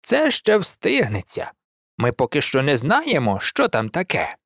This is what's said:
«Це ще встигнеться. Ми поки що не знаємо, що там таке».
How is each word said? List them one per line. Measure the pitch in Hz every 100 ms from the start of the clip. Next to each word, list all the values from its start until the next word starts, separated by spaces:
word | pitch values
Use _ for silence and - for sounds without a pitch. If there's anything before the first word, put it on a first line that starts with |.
| -
«Це | 262 311
ще | - - 214
встигнеться. | 180 - - 277 120 104 - - - _ _ _ _ -
Ми | 120
поки | - 123 147
що | - 135
не | 139 135
знаємо, | 131 247 320 175 117 95
що | - - 269
там | 113 110
таке». | 170 185 90 82 -